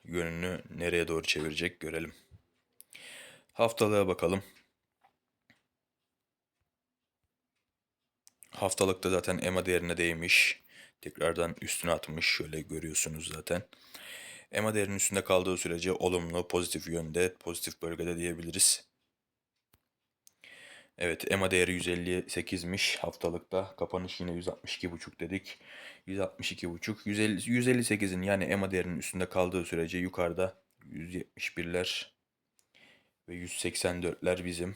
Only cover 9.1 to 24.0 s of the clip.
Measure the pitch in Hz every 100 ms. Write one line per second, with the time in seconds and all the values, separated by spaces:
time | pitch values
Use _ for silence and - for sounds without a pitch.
9.1 | 92 90 90 - 92 90 90 85 85 85
10.1 | 82 85 85 - - - - - _ -
11.1 | - 82 85 85 80 - - 87 80 -
12.1 | 78 - - 78 78 73 78 80 78 -
13.1 | 80 82 78 - 87 - - - - -
14.1 | - - - - - 110 107 98 98 -
15.1 | 98 92 92 92 90 87 85 90 92 90
16.1 | 90 85 85 87 90 87 82 80 82 82
17.1 | 80 90 - - 85 - - 82 82 85
18.1 | 85 85 85 85 85 - - - _ _
19.1 | _ _ _ _ _ _ _ _ _ _
20.1 | _ - _ - - - - - - 87
21.1 | 82 - 98 95 92 90 90 87 87 87
22.1 | 90 - - 87 92 87 98 - - 82
23.1 | - 85 85 - 92 98 - 85 92